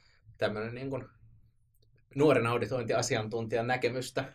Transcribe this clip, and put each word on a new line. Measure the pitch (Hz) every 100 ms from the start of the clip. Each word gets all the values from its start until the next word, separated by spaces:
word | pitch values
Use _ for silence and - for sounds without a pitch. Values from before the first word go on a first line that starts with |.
| _ _ - -
tämmönen | 104 107 113 120
niin | 135
kuin | 131 - - - - - _ _ _ - _ _ 135
nuoren | 151 127 117
auditointiasiantuntijan | 120 113 127 113 117 120 117 107 117 113 117 117
näkemystä | 127 120 127 123 - 131